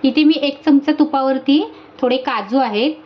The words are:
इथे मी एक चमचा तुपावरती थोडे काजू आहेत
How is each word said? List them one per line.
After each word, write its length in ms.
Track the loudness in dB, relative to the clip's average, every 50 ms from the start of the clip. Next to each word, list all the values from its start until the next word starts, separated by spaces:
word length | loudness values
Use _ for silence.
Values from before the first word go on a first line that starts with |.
| 0
इथे 200 | 0 0 2 2
मी 160 | 2 2 2
एक 200 | -2 -4 -6 -4 0
चमचा 260 | 2 2 2 2 0 0 0
तुपावरती 600 | 0 0 0 -2 0 0 -2 -2 0 2 2 2 0 -2 -10 -20 -20 -20 -8 -4
थोडे 180 | -2 -2 -2
काजू 400 | -2 -2 -4 -6 -6 -6 -4 -2
आहेत 340 | -2 -2 0 -2 -2 -2 -2 -4 -6 -16